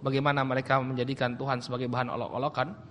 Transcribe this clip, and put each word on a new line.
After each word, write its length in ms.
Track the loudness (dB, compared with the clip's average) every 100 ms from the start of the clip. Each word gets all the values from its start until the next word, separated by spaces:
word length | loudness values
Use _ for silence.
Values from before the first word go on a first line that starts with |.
bagaimana 400 | 0 2 4 4
mereka 400 | 2 0 2 2
menjadikan 560 | 2 0 -2 0 0 0
Tuhan 240 | -2 -2
sebagai 240 | -2 -4 -2
bahan 240 | 0 -2 -2
olok-olokan. 560 | -4 -2 -2 0 -2 -6 -16